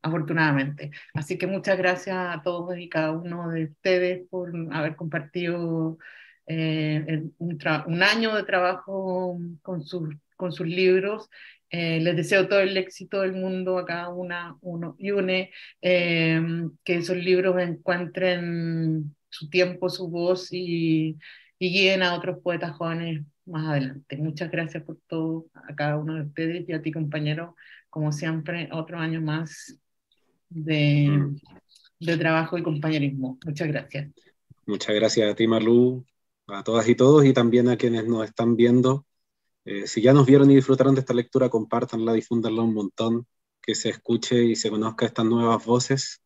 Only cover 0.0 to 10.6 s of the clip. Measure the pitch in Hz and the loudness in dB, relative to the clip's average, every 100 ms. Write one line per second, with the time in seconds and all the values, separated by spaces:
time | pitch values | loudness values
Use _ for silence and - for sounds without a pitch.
0 | 160 165 151 165 156 139 139 147 147 - | -2 -4 -2 2 2 2 -2 -6 -12 -16
1 | - 156 151 180 185 190 208 185 185 180 | -12 -10 -6 -4 -4 -4 0 2 2 0
2 | 196 185 180 165 180 175 175 175 170 165 | -4 -6 -4 -6 -6 -6 -8 -10 -6 -2
3 | 156 160 175 170 170 165 156 - 190 180 | -2 -4 -8 -8 -6 -6 -6 -4 0 2
4 | 180 180 180 185 175 170 165 156 156 151 | 0 -4 -8 -10 -8 -8 -6 -4 -4 -6
5 | 165 165 156 180 175 175 170 165 160 160 | -8 -8 -8 -6 -4 -4 -4 -2 -4 -6
6 | - - - _ - 160 160 156 156 151 | -18 -20 -20 _ -8 -4 -2 -2 0 -2
7 | 156 156 160 _ 170 156 170 156 165 170 | -2 -4 -6 _ -8 -4 -2 -2 -2 2
8 | 196 220 226 214 190 190 180 185 - 190 | 2 2 0 -2 -2 0 0 -2 -8 -8
9 | 190 185 180 175 170 165 - 180 147 180 | -4 -4 -4 -6 -10 -12 -10 -10 -8 -8
10 | 156 151 _ _ 180 165 | -8 -10 _ _ -8 -6